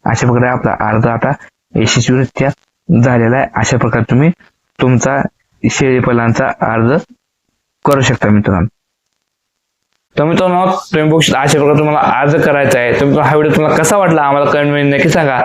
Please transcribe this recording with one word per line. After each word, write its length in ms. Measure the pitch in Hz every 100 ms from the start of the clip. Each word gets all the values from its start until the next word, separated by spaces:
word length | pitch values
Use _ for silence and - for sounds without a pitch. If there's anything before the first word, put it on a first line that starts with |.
अशा 220 | 110 113 123
प्रकारे 240 | 120 123
आपला 240 | 127 113 101
अर्ज 280 | 107 107 117
आता 240 | 113 131 - - _ _
यशस्वीरित्या 760 | - 113 127 117 127 131 - 135 - _ _ - 113
झालेला 360 | 127 123 117 131
आहे. 100 | 135
अशा 220 | - 110 120
प्रकारे 340 | 120 117 110
तुम्ही 200 | 120 160 - _ _ _ -
तुमचा 400 | 127 123 135 139 - _ _ _ 117
शेळी 300 | - 139 127
पालनाचा 480 | 127 120 117 117 131
अर्ज 540 | - - 113 113 156 - - _ _ _ _ _ _
करू 160 | 143 139
शकता 280 | 113 - 104
मित्रांनो. 380 | 104 104 95 101 _ _ _ _ _ _ _ _ _ _ _ _ _ _ -
तर 40 |
मित्रांनो, 420 | 151 170 185 180
तुम्ही 440 | 185 214 - 156 156
बघू 100 | 160
शकता 200 | 156 127
अशा 200 | 139 151
प्रकारे 200 | 143 147
तुम्हाला 200 | 151 151
अर्ज 460 | - 123 147 151
करायचा 340 | 160 143 139 131
आहे. 120 | 120
तर 140 | 117
मित्रांनो, 240 | 143 143 147
हा 60 |
व्हिडिओ 200 | 151 151
तुम्हाला 220 | 151 156 147
कसा 200 | 160 208
वाटला 240 | 180 160
आम्हाला 300 | 143 143 139
कमेंट 200 | 147 147
मध्ये 120 | 147
नक्की 260 | 143 139 165
सांगा. 320 | 170 147 127